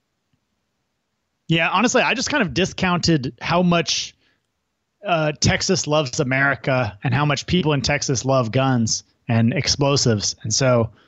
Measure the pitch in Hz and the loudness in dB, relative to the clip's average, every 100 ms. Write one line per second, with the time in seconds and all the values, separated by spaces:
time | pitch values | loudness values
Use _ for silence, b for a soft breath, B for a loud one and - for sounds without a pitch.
0 | _ _ _ _ _ _ _ _ _ _ | _ _ _ _ _ _ _ _ _ _
1 | _ _ _ _ - 165 165 180 233 247 | _ _ _ _ -2 0 2 0 2 2
2 | 156 220 - 294 185 131 185 - 185 175 | 2 0 -2 -2 -2 -2 -2 -2 -2 0
3 | - 160 123 - - 170 180 170 160 - | 2 0 -2 -8 -2 0 2 2 0 -4
4 | - - _ _ _ _ _ _ _ _ | -8 -14 _ _ _ _ _ _ _ _
5 | 202 170 151 147 - 190 - 175 147 151 | -2 0 0 0 0 0 0 -2 0 0
6 | 139 - 131 135 139 131 - 127 113 - | 0 -2 -2 0 0 0 -2 0 -2 -4
7 | 127 127 147 139 - 180 156 143 120 143 | -2 0 0 -2 0 0 2 0 0 -2
8 | - 127 127 135 113 131 135 127 110 - | -2 -2 0 0 2 0 2 2 0 -4
9 | - _ - 117 113 143 - - 139 139 | -8 _ -2 2 2 0 -2 0 0 2
10 | 127 104 - - 113 - 131 123 113 b | 2 0 -2 -6 -6 0 2 2 0 b